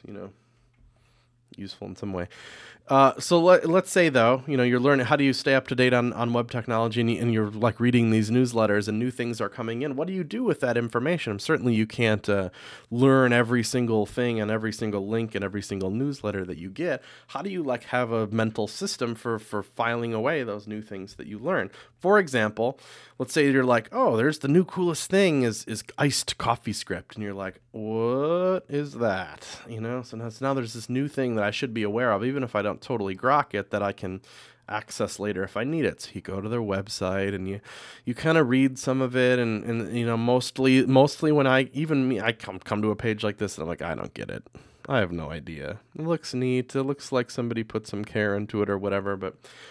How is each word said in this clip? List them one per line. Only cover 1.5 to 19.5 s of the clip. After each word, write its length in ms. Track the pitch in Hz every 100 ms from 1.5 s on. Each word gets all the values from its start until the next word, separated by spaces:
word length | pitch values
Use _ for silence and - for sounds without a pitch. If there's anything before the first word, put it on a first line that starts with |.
| -
useful 300 | 95 - 98
in 80 | 92
some 180 | 104
way. 140 | 92 87 - - - - - -
Uh, 260 | 135 135 -
so 200 | - 175
let, 300 | 170 180 165
let's 220 | 180 180
say, 180 | 190 165
though, 320 | 127 113 131 131
you 100 | 135
know, 60 |
you're 160 | 123 123
learning, 260 | 127 139 117
how 100 | 147
do 80 |
you 80 | 139
stay 220 | 123 -
up 140 | 135 -
to 80 | 127
date 180 | 127
on, 180 | 123 120
on 200 | 101 117
web 160 | 123 120
technology, 500 | 123 113 113 113 113
and 80 | 117
y-, 80 | 113
and 140 | 120
you're, 200 | 110 107
like, 280 | 107 117 110
reading 300 | 120 123 113
these 220 | 110 107
newsletters 560 | 120 127 113 110 104 104
and 100 | 107
new 140 | 123
things 280 | 123 120 113
are 100 | 104
coming 340 | - 113 117
in? 120 | 147 135
What 120 | 175
do 60 |
you 100 | 190
do 200 | 160 214
with 160 | 247 151
that 140 | 127 117
information? 600 | 120 120 139 175 - 101
Certainly 380 | - 156 123 110
you 100 | 110
can't, 420 | - 117 107 -
uh, 220 | 101 92 - - - -
learn 420 | 120 135 135 127
every 300 | 120 117 120
single 460 | 113 127 120 110 101
thing 340 | - 123 113
and 80 | 107
every 240 | 110 110
single 340 | 104 110 101 98
link 280 | 110 113 104
and 100 | 98
every 160 | 101
single 300 | - 98 95
newsletter 520 | 104 139 139 104 98 92
that 120 | 80
you 140 | 92
get. 320 | 98 175 131 - - -
How 160 | 139
do 80 | 185
you, 100 | 185
like, 220 | 147 120
have 280 | - 123 120
a 140 | 117 107
mental 420 | 113 110 110 104
system 460 | - 202 - 120
for, 240 | 113 120 110
for 240 | 110